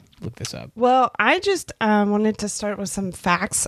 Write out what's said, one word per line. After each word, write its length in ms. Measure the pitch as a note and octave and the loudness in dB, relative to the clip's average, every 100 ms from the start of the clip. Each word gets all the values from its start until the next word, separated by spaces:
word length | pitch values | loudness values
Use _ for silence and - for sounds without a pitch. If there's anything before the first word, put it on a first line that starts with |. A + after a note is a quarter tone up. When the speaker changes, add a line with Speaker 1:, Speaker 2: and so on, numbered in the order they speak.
| _ _ | _ _
Speaker 1:
look 160 | A2 A2+ | -12 -10
this 160 | - | -10
up. 180 | - C3 | -10 -14
Speaker 2:
Well, 360 | - B3 B3+ A#3+ - | 0 2 4 2 2
I 200 | A3 F4 | 2 4
just, 340 | G4 F#4 - - | 2 -2 -4 -2
um, 300 | G#3+ G#3+ G3+ | 2 4 4
wanted 280 | G#3 A3 G#3+ | 2 2 0
to 100 | G#3 | -6
start 300 | - G#3 G3 | -4 -6 -4
with 100 | G3 | -6
some 220 | - F#3+ | -4 -6
facts 540 | - F#3 F3 G3 - | -4 0 0 0 -4